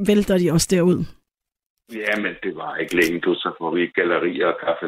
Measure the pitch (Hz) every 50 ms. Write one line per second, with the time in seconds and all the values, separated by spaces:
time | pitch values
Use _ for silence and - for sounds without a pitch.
0 | 202 208 208 208 196 - 196 185 175 160 156 165 - - 190 180 170 185 175 -
1 | - - - _ _ _ _ _ _ _ _ _ _ _ _ _ _ - 117 107
2 | 104 104 104 104 104 87 82 - - 95 78 80 80 78 78 - 82 - 87 90
3 | 85 82 87 85 - 92 85 - - 90 85 - 85 80 80 87 87 85 - 95
4 | 90 87 87 80 85 87 - - 90 85 82 - - 85 82 - 85